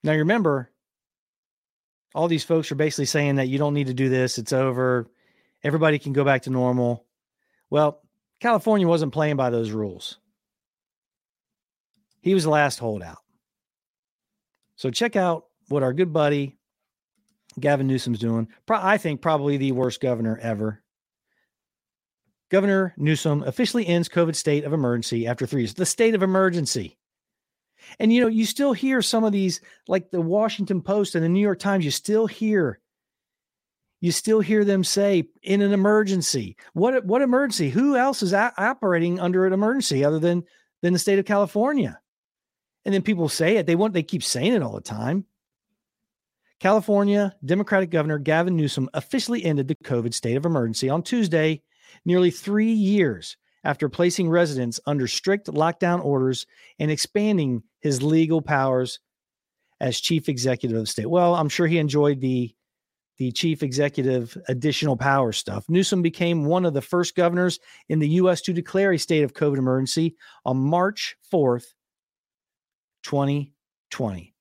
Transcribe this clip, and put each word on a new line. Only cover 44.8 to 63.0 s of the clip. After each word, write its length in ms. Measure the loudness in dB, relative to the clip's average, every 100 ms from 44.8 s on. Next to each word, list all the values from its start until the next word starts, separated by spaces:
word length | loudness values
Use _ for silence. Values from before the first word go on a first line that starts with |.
time. 440 | -10 -6 -4 -4 -6 _ _ _ _ _ _ _ _ _ _ _ _ _
California 760 | 2 2 4 2 4 2 0 -4 -2
Democratic 460 | 0 2 0 2
Governor 260 | 0 0 -2
Gavin 380 | 0 0 2 0
Newsom 340 | 0 -2 -4
officially 500 | -4 -4 -4 -2 -2 0
ended 220 | -2 -2
the 80 | -6
covid 380 | -4 -2 -2
state 240 | -4 -2 -2
of 80 | 0
emergency 440 | 0 -2 -2 -2
on 140 | -2
Tuesday, 580 | -2 -2 0 2 0 -2 _ _ _ -8
nearly 280 | 0 4 4
three 400 | 0 -2 0 2
years 640 | 2 2 2 2 -2 -12 -20 _ _
after 260 | -4 -2 -4
placing 400 | 0 0 2 2
residents 500 | 2 2 0 -4 -6 -4
under 200 | -2 -2
strict 400 | -4 -2 -2 -2
lockdown 560 | -2 -2 0 -2 0
orders 440 | 0 0 0 -2 -8 _ -20 _
and 100 | -2
expanding 720 | -2 -4 -2 0 0 0 -4 -8 _
his 220 | -2 0
legal 400 | 2 2 2 0
powers 580 | 0 0 2 0 -2 -8 _ _ _ _ _ _ _ _
as 200 | -4 -4
chief 300 | -2 -2 -2
executive 480 | -2 -2 -2 -2 -4
of 60 |
the 40 | -4
state. 220 | -6 0
Well, 260 | 2 2 2
I'm 140 | 0
sure 180 | 0 0
he 100 | 2
enjoyed 440 | 0 2 2 2
the, 340 | -2 -2 -4 _ _ _ _ _